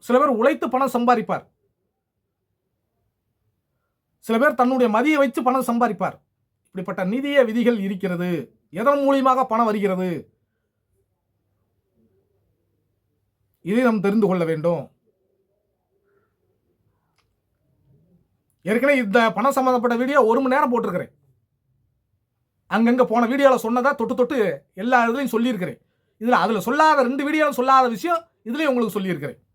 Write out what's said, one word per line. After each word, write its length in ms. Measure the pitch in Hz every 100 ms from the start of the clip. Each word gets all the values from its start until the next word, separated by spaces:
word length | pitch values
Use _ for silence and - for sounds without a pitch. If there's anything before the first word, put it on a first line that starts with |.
| -
சில 100 | 247
பேர் 180 | 294 233
உழைத்து 260 | 247 311 247
பணம் 200 | 254 269
சம்பாதிப்பார். 500 | 247 240 240 - 165 - _ _ _ _ _ _ _ _ _ _ _ _ _ _ _ _ _ _ _ _ _ _ _ _ _ _ _ -
சில 100 | 226
பேர் 180 | 285 -
தன்னுடைய 280 | 254 262 247 214
மதியை 220 | 269 302
வைத்து 180 | 277 269 254
பணம் 220 | 262 247
சம்பாதிப்பார். 480 | 240 240 190 185 - _ _ _ _ _
இப்படிப்பட்ட 360 | 185 180 190 185
நிதிய 260 | 233 285 285 247
விதிகள் 300 | 220 240 233 196
இருக்கிறது. 440 | 202 190 175 180 170 120 _ _ 165
எதன் 220 | 240 285 277
மூலியமாக 400 | 277 262 262 254
பணம் 160 | 226 233
வருகிறது? 400 | 214 196 185 185 160 - _ _ _ _ _ _ _ _ _ _ _ _ _ _ _ _ _ 220 277 _ _ _ _ _ _ _ _ _ _ _ _ _ _ 156
இதை 120 | 214 254
நாம் 180 | 220
தெரிந்து 220 | 202 208 202
கொள்ள 160 | 180 165
வேண்டும். 340 | 160 160 165 131 _ _ _ _ _ _ _ _ _ _ _ _ _ _ _ _ _ _ _ _ _ _ _ _ _ _ _ _ _ _ _ _ _ _ _ _ _ 170
ஏற்கனவே 260 | 220 269 277
இந்த 180 | 226 214 233 190
பணம் 200 | 247 277
சம்பந்தப்பட்ட 380 | 262 254 240 240
வீடியோ 180 | 254 285 240
ஒரு 80 | 233
மணி 140 | 269
நேரம் 180 | 262 294
போட்டிருக்கிறேன். 400 | 240 - 175 - _ _ _ _ _ _ _ _ _ _ _ _ _ _ _ _ 196
அங்கங்க 280 | 233 247 247
போன 140 | 220 233
வீடியோல 260 | 269 277 254
சொன்னதா 260 | 220 240 247 277
தொட்டு 140 | 226 247
தொட்டு 200 | 247 277 202 139 _ -
எல்லா 160 | 220 254 233
இதுலயும் 260 | 240 269
சொல்லியிருக்கிறேன். 440 | 220 233 220 170 120 _ _ _ _
இதுல, 180 | 220 233
அதுல 160 | 185 220 202
சொல்லாத, 340 | 277 311 294 240
ரெண்டு 140 | 269 285
வீடியோல 300 | 311 294 254
சொல்லாத 320 | 254 269 254 226
விஷயம் 260 | 330 339 330 _ 214
இதுலயும் 220 | 262 311
உங்களுக்கு 240 | 254 226 202
சொல்லியிருக்கிறேன். 440 | 190 165 135 - _